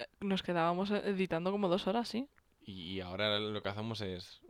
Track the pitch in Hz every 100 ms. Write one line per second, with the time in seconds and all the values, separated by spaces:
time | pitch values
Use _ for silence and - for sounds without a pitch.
0 | - - 202 185 - 175 165 175 196 208
1 | - 190 185 165 180 202 196 180 - 220
2 | 226 226 277 _ _ _ - 95 82 95
3 | 90 92 107 104 107 104 98 98 110 107
4 | 101 90 - - -